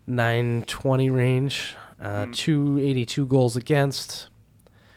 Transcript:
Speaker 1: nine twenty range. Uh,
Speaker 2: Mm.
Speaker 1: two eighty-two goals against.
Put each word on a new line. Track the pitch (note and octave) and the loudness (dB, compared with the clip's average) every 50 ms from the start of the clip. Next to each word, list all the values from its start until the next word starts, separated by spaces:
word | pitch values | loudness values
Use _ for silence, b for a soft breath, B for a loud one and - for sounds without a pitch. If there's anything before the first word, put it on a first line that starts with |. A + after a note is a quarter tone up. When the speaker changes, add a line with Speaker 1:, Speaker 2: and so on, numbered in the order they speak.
| B | B
Speaker 1:
nine | - B2 B2 A#2 A#2 A#2 A#2+ A#2+ A#2+ A#2+ A#2 A2+ | -4 -2 0 2 2 2 2 0 0 0 -2 -4
twenty | - - - - C#3 C3 C3 C3 C3 | -6 -8 -4 0 0 2 2 2 2
range. | C3 C3 B2 B2+ B2+ B2+ C3+ C#3 - - - - B B B B B - | 2 2 4 4 2 2 0 0 -2 -4 -8 -10 B B B B B -12
Uh, | - G#2 G2+ G#2 G#2 | -8 -6 -4 -4 -4
Speaker 2:
Mm. | A#2+ A#2 | -6 -6
Speaker 1:
two | - - - D#3+ D3 C#3+ C#3+ C#3 C#3+ C3+ | -4 -2 0 2 2 2 2 2 2 2
eighty-two | C#3+ C3+ B2+ A#2+ A#2 - - C#3+ | 2 0 0 -2 -2 -2 -4 0
goals | B2+ C3 C3+ B2+ B2 A2+ | 2 4 4 4 2 2
against. | B2 A2+ - D3+ C#3+ C#3 C#3 - - - - - - - - - - _ _ _ _ _ b b b b b b | -2 -2 0 2 2 2 2 -2 -4 -8 -10 -12 -14 -14 -18 -20 -20 _ _ _ _ _ b b b b b b